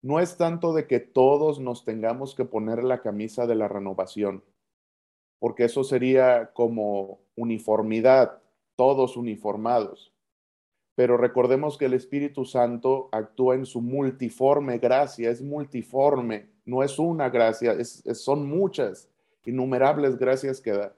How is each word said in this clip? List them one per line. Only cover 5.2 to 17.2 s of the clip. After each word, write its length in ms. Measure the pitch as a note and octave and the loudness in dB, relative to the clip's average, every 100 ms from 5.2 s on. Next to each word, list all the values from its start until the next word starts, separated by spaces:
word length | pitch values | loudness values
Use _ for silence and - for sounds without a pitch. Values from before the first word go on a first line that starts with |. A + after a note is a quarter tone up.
| _ _ | _ _
porque 260 | A#2 - A#2+ | -6 0 0
eso 180 | C#3 | 0
sería 680 | C3+ C3 B2+ C3 B2+ A#2+ A2+ | -2 0 2 4 6 4 0
como 680 | - A#2 A#2 G#2 G2+ G2 G2 _ - | -2 -2 0 -4 -4 -8 -14 _ -8
uniformidad, 1040 | A#2 A2+ A2 G#2+ A2 A2 A#2+ C3 B2 - _ _ _ - | -6 -4 0 0 0 2 6 6 6 0 _ _ _ 0
todos 420 | B2+ C3+ B2+ A#2+ | 2 4 0 -2
uniformados. 960 | A#2+ G#2 G#2+ G#2 A2+ A#2+ G2+ - - _ _ _ _ _ _ _ _ - | -8 -6 -6 -4 0 0 0 -8 -20 _ _ _ _ _ _ _ _ 0
Pero 220 | B2 A#2+ | 2 4
recordemos 640 | B2 B2+ B2 C3 D3+ C#3+ | 2 2 2 2 0 -2
que 60 | C3+ | -2
el 100 | B2+ | -2
Espíritu 500 | B2 C#3+ C#3+ C#3+ B2+ | -2 -6 -6 -6 -4
Santo 640 | C3 A#2+ A#2+ B2+ C3 C3 | 0 0 0 0 -2 -2
actúa 440 | A2 A2 - B2+ B2+ | -6 -6 0 2 2
en 100 | C3 | -2
su 160 | A#2+ | -6
multiforme 960 | A#2 C3+ C3+ C3+ B2 - C3+ C#3+ C#3 A#2+ | -4 -2 -2 -2 -8 0 2 2 0 -2
gracia, 540 | A#2+ B2+ C#3+ - A#2 | 2 2 2 -2 -4
es 100 | A#2+ | -4
multiforme, 1080 | C#3 D3 C#3 B2+ A2+ C3 C#3+ C#3 A#2+ G#2+ - _ - | -6 -8 -8 -10 -6 0 2 2 -2 -8 -10 _ -6
no 180 | B2+ | -2
es 160 | C#3 C#3 | -2 0
una 300 | E3 E3 | -2 0